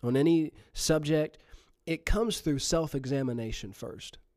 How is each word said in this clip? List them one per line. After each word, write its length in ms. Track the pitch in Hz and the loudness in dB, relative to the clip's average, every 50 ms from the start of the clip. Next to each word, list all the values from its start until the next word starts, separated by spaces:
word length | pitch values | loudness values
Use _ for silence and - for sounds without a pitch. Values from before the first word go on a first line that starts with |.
| - | -2
on 120 | 120 123 | 0 2
any 380 | 135 147 165 170 165 156 - - - - _ | 4 6 6 6 4 2 0 -6 -12 -20 _
subject, 680 | - - - - 156 156 151 147 160 156 151 - - - _ _ - - _ _ _ _ _ | -8 -2 0 2 2 2 2 2 2 2 0 -2 -6 -12 _ _ -20 -20 _ _ _ _ _
it 180 | - 165 - - | -6 -6 -2 0
comes 360 | - - 208 233 226 196 - | 0 2 2 2 0 -2 -2
through 180 | - 160 143 135 | -2 -2 -2 0
self-examination 1120 | - - 170 165 160 147 - 139 131 127 139 139 135 127 120 117 113 110 110 - - 98 98 | 0 0 0 0 0 0 -4 -6 -4 -2 -2 0 0 -2 -2 -4 -4 -6 -8 -8 -10 -12 -12
first 460 | - 120 - - - - - - - - _ _ | -12 -12 -12 -12 -12 -16 -18 -18 -20 -20 _ _